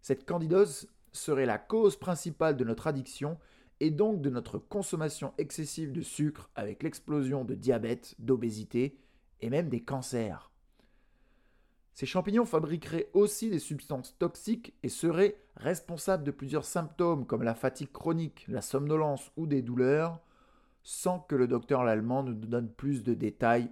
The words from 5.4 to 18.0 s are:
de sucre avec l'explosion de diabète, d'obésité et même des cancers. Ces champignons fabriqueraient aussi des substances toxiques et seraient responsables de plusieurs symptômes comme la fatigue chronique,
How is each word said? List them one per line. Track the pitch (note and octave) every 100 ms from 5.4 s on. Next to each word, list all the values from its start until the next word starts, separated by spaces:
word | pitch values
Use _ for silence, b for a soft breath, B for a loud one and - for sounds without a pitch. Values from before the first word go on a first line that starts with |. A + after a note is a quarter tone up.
| D3+ - D3+ - D3+
de | C3+
sucre | - - D3+ - - -
avec | G#2 -
l'explosion | D#3 - - D3 C3 C#3 B2
de |
diabète, | G2 A2+ A#2 A2 B2 - -
d'obésité | A2+ B2+ A#2 G#2+ G#2+ A#2+ C3+ b b b b b
et | A#2
même | C#3+ E3
des | A#2+
cancers. | A#2 C3+ - B2 A2 D#2 - _ _ _ _ _ _ _ _ _ _ _ _ _ _
Ces | - C3+
champignons | F#3 F#3+ A3 A#3
fabriqueraient | D#3+ D#3 E3 - E3 -
aussi | F#3+ G#3 - A3+
des | E3
substances | - C#3+ - C3+ - -
toxiques | F3 - - A#3 - -
et | B2+
seraient | - E3 D#3+ G3+ - B -
responsables | D#3 F3+ - E3+ - F#3
de | C#3+
plusieurs | C#3 C#3 D3
symptômes | - F3 D#3 - E3+ D#3 A#2+
comme | C3
la | A#2+ A#2
fatigue | C3 - C#3+
chronique, | -